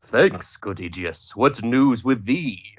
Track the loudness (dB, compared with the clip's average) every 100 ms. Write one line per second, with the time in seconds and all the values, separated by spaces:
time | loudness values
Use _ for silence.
0 | 0 4 4 4 -12 -12 -8 -8 -8 -8
1 | -8 -6 -10 2 2 2 0 4 4 2
2 | 0 -2 0 -2 -2 -8 -14